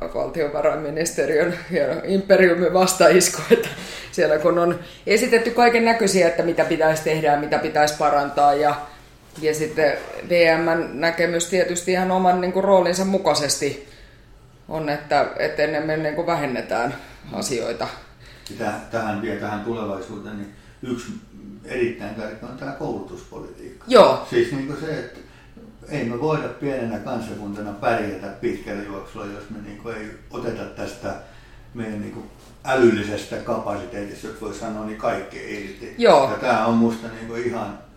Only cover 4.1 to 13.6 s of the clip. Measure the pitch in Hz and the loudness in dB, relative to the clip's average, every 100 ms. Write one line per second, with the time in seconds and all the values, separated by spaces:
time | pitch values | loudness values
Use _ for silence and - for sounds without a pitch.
4.1 | - 156 156 175 170 175 170 - - - | 0 2 4 4 4 2 0 -6 -10 0
5.1 | 208 247 226 233 233 240 233 226 226 202 | 2 4 4 4 4 6 6 4 4 4
6.1 | 185 170 - 170 165 151 160 156 156 160 | 4 4 4 0 2 2 2 2 2 0
7.1 | 156 151 147 147 147 156 151 147 - 147 | 2 2 2 2 -2 0 2 2 2 2
8.1 | 143 143 147 143 143 147 139 - - - | 2 2 4 4 4 2 0 -6 -16 -20
9.1 | - - - 156 151 156 151 147 - - | -20 -20 -4 -2 -2 -2 2 2 0 -6
10.1 | - 185 175 165 160 170 170 147 135 165 | -12 0 4 6 4 2 0 -2 -2 -2
11.1 | 165 175 170 170 185 180 175 - 180 185 | 0 0 0 0 0 0 -2 -2 0 2
12.1 | 185 185 180 180 185 196 190 175 175 196 | 2 4 2 0 0 4 4 4 2 0
13.1 | 190 160 143 143 - | 2 2 2 0 0